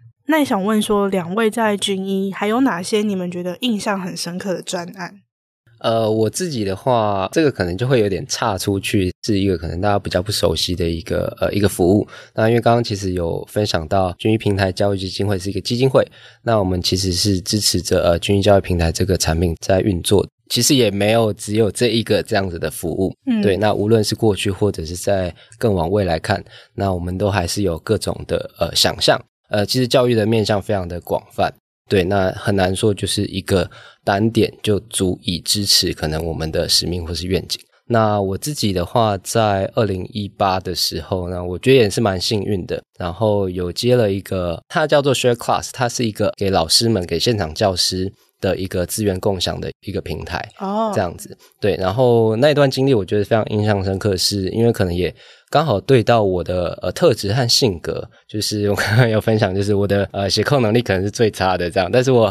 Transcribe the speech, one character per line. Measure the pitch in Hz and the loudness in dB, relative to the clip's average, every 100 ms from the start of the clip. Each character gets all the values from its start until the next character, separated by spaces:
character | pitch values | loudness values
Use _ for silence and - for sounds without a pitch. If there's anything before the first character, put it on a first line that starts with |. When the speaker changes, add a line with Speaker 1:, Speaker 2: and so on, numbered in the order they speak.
| - _ - | -20 _ -2
Speaker 1:
那 | 311 | 0
想 | 277 208 | 2 0
问 | 196 214 | 0 0
说， | 208 208 196 | 0 0 0
两 | 190 170 196 | -2 -2 -2
位 | 226 | 0
在 | 226 220 202 | 0 0 -2
军 | - 190 190 | -2 -4 -2
医 | 196 196 | -2 -4
还 | 180 208 | -4 -2
有 | 233 | 0
哪 | 269 175 | 0 0
些 | 185 214 | -2 -2
你 | 214 190 | 0 -2
们 | 180 | -4
觉 | 175 | -6
得 | 180 175 | -8 -6
印 | 247 208 | -4 -2
象 | 220 196 | -2 -4
很 | 180 170 | -6 -8
深 | 175 180 | -8 -8
刻 | 196 | -6
的 | 170 | -6
专 | - 185 170 - | -6 -8 -10 -12
案？ | 175 - _ _ _ _ _ _ | -16 -16 _ _ _ _ _ _
Speaker 2:
呃， | 117 113 110 | 0 2 2
我 | 110 110 | 2 0
自 | - 185 | 0 -4
己 | 131 98 | -4 -4
的 | 92 | -2
话， | 131 120 107 98 92 | 0 2 2 0 -2
这 | - | 2
个 | 151 | 2
可 | - | 2
能 | 90 92 | -2 -2
就 | 123 | 0
会 | 131 | 2
有 | 101 | 2
点 | 87 - | -2 -4
岔 | - 120 95 | -4 -2 -2
出 | - 98 | -2 -2
去， | - 104 92 - - | 0 0 0 -2 -2
是 | 101 | 0
一 | 98 | 2
个 | 87 | 0
可 | 85 | -2
能 | 85 | -2
大 | 101 | 0
家 | 101 | 0
比 | 87 | 0
较 | 92 | -2
不 | 95 | -2
熟 | 104 90 | 0 0
悉 | 82 - 87 | 0 -2 -2
的 | 85 | -2
一 | 82 | -2
个， | - 87 87 - | -4 -4 -4 -4
呃， | 87 | -2
一 | 101 | 0
个 | 98 | 0
服 | - 87 101 | 2 4 4
务。 | - - - - | 2 -8 -10 0
那 | 110 | 2
因 | 117 | 4
为 | |
刚 | 117 | 4
刚 | 117 | 2
其 | 117 | 0
实 | 101 98 | -4 -4
有 | 90 85 92 - | -4 -2 -4 -6
分 | 104 107 | -4 -2
享 | 87 80 | -2 -2
到 | 98 92 87 | 0 0 -2
军 | 110 | 0
医 | 113 | 0
平 | 107 | 0
台 | 98 95 | 0 0
教 | 90 101 | 0 -2
育 | 98 | -2
基 | 92 | -4
金 | - 101 | -4 -2
会 | 98 | -2
是 | 95 | -4
一 | |
个 | 98 | -6
基 | - 120 | -4 0
金 | 131 | 2
会， | 113 - - - - | 4 2 -4 -20 -8
那 | - 113 | 0 0
我 | 92 | 2
们 | 90 | 0
其 | - 92 | 0 -2
实 | 95 | 0
是 | 85 104 95 | 0 0 0
支 | - 107 | 0 -2
持 | - 92 | 0 -2
着， | 85 92 | 0 2
呃， | 85 85 | 2 2
军 | - 101 | 2 2
医 | |
教 | 98 98 | 4 4
育 | |
平 | - 90 | 4 0
台 | 82 | 0
这 | - 90 | 0 0
个 | 87 | 0
产 | - 80 | 0 0
品 | 87 82 | 0 0
在 | - 95 | 0 2
运 | 107 87 | 2 0
作。 | - 98 - _ - | 2 2 2 _ -6
其 | - | -2
实 | 120 139 | 2 4
也 | 110 | 2
没 | 98 101 | 2 2
有 | 113 113 | 2 2
只 | 98 - 104 | -2 -2 0
有 | 107 | 0
这 | - 120 | 2 0
一 | 113 | 0
个 | 107 101 | 0 0
这 | - 104 | 0 -2
样 | 95 | -2
子 | 82 | -4
的 | 80 | -6
服 | - 85 | -6 -6
务。 | 85 95 - 269 | -2 -2 -2 -2
Speaker 1:
嗯。 | 226 | 0
Speaker 2:
对， | 104 92 | 2 2
那 | 104 | 2
无 | 101 104 | 0 2
论 | 113 | 2
是 | 104 | 2
过 | 107 113 95 | 0 0 0
去 | 107 | -2
或 | 92 104 | -2 -2
者 | 92 | -2
是 | 80 | -6
在 | 87 - 98 90 - - - | -6 -2 -2 -2 -8 -18 -4
更 | 120 | 0
往 | 95 80 | 0 0
未 | 104 | 0
来 | 92 80 | 0 0
看， | - 95 - - - - | 0 -4 -4 -20 -16 -4
那 | 98 | -2
我 | 90 | -2
们 | 87 92 | -4 -2
都 | 101 | -2
还 | 98 87 | 0 -2
是 | - | -2
有 | 95 80 | -2 -4
各 | - 104 | -2 -2
种 | - - - | -2 -8 -4
的， | 87 - - | -4 -6 -6
呃， | 85 - | -4 0
想 | 90 90 | 0 2
象。 | - 131 - _ _ | 2 2 -2 _ _
呃， | 104 101 | -2 0
其 | 127 | 0
实 | 123 | 2
教 | 135 123 | 4 4
育 | |
的 | 113 104 | 4 2
面 | 113 104 | 2 2
向 | 104 | 0
非 | 92 | 0
常 | 101 87 | -4 -4
的 | 87 | -8
广 | - 92 - | -4 -6 -4
泛， | - 87 - _ _ - | -2 -2 -4 _ _ -2
对， | 101 | 2
那 | 90 101 92 | 2 2 0
很 | - - 98 | -2 -2 2
难 | 92 95 | 2 2
说 | 110 | 0
就 | 101 98 | 0 -2
是 | - 98 | -4 -4
一 | 95 | -6
个 | - 87 87 - - - | 0 0 0 -6 -20 -8
单 | - 98 113 | -2 0 2
点 | 110 98 - | 2 0 0
就 | - 98 | -2 -2
足 | - - 92 92 | -2 -2 -2 -2
以 | - 82 | -4 -4
支 | - 104 101 | -4 -2 2
持 | - 90 | 2 2
可 | 78 80 | -2 -4
能 | 78 82 | -4 -4
我 | |
们 | 80 80 | -4 -4
的 | 85 80 | -2 0
使 | - 80 | 0 0
命 | 90 82 | -4 -6
或 | |
是 | 82 90 | -6 -2
愿 | 90 - | -2 -2
景。 | - _ _ - | -10 _ _ -2
那 | 117 107 104 | 2 2 2
我 | 95 95 | -2 -4
自 | - | -6
己 | 147 107 | -4 -2
的 | 90 85 | 0 0
话， | 123 110 98 | 0 0 0
在 | - 113 107 98 95 - | -2 0 2 2 0 0
二 | 107 | -2
零 | 92 - | -2 -6
一 | 107 101 | -8 -8
八 | - 98 92 | -2 0 0
的 | 92 85 | -4 -4
时 | - - | -4 -6
候， | - 92 90 | -4 -4 -4
那 | 90 | -6
我 | 90 90 | -6 -2
觉 | 127 | 4
得 | 135 | 4
也 | 104 | 4
是 | 107 | 2
蛮 | 110 92 | 0 0
幸 | - 110 | -2 -2
运 | 98 101 85 | -2 -4 -4
的， | 85 - - | -8 -8 -10
然 | 87 | -8
后 | 85 110 101 95 | -2 0 2 0
有 | 90 90 | -4 -6
接 | 85 120 123 | -2 2 4
了 | 107 | 2
一 | 98 | 0
个， | - 95 87 82 - | -4 -4 -4 -6 -6
它 | 175 156 | -2 2
叫 | 151 | 4
做 | 139 127 | 4 2
Share | 123 117 | 2 0
Class， | - 95 - | 0 -2 -2
它 | - 120 | -4 -4
是 | - 117 | -2 -4
一 | |
个 | 101 101 - | -2 -4 -2
给 | 98 | 0
老 | 92 82 | 0 2
师 | - 113 | 2 2
们、 | 107 85 | 2 0
给 | 85 | -2
现 | 123 110 | 0 0
场 | 82 | -2
教 | 76 104 | 0 0
师 | 90 - 92 95 - _ _ | 0 -2 -2 -4 -6 _ _
的 | 98 87 | -4 -2
一 | 92 | -4
个 | 95 87 | -4 -4
资 | - 104 | -2 -2
源 | 92 | 0
共 | 107 95 | 0 -2
享 | 87 85 | -2 -4
的 | 80 - - | -8 -10 -10
一 | |
个 | 92 | -8
平 | - 82 - | -6 -8 -6
台， | - - - | -8 -8 -10
Speaker 1:
哦。 | 196 208 220 | -6 -4 -2
Speaker 2:
这 | 185 | -2
样 | 90 87 | -4 -6
子。 | - - _ _ | -16 -20 _ _
对， | 104 87 | -2 0
然 | 92 | 0
后 | 104 127 117 110 110 | 2 4 4 4 4
那 | 147 | 4
段 | 143 139 | 4 2
经 | 131 135 | 2 2
历 | |
我 | 120 90 | 2 2
觉 | 104 | -2
得 | |
非 | 101 | 0
常 | 113 107 | 0 0
印 | 107 | 0
象 | 107 101 | 2 2
深 | 95 95 | 0 0
刻， | 107 92 | 0 0
是 | - 101 92 | 0 -2 -2
因 | - 117 | 2 2
为 | |
可 | 110 | 2
能 | 92 | 0
也 | 87 85 - - - _ | 0 -2 -4 -16 -20 _
刚 | 139 156 | 0 2
好 | 101 | 0
对 | - 131 | 4 4
到 | 107 117 | 4 4
我 | 101 92 | 4 0
的， | 82 90 85 - | -2 -2 -4 -4
呃， | 92 | -6
特 | - 175 | 2 2
质 | 120 98 | 2 0
和 | 123 120 | 0 2
性 | - 123 85 | 2 2 0
格， | - 80 - _ - | -6 -8 -10 _ -12
就 | 107 | -6
是 | - 107 104 | -4 0 0
我 | 98 | 0
刚 | - 110 | 2 4
刚 | 120 | 4
有 | 107 | 4
分 | 113 110 | 2 2
享， | 101 95 | 2 0
就 | |
是 | 101 | 0
我 | 101 101 | 2 2
的， | 101 98 | 0 0
呃， | 98 98 | -2 -2
写 | 107 | 0
扣 | 104 143 | 0 2
能 | 110 | 2
力 | 117 | 2
可 | 120 | 2
能 | 95 | 0
是 | 101 | -2
最 | - 110 | 0 0
差 | - 92 92 | 2 0 0
的 | 87 | -2
这 | 95 | -2
样， | 92 | 2
但 | 117 | 2
是 | 127 | 4
我 | 123 104 | 4 4